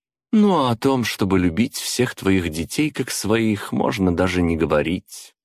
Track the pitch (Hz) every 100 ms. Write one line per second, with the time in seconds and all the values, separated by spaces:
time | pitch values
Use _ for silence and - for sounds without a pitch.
0 | _ _ _ 220 208 175 127 113 135 135
1 | 113 - 98 95 90 82 123 - - -
2 | 123 - 98 95 85 80 78 - 151 -
3 | 131 - 98 113 113 101 - 123 - 123
4 | 92 85 90 90 87 80 78 76 73 90
5 | - - - _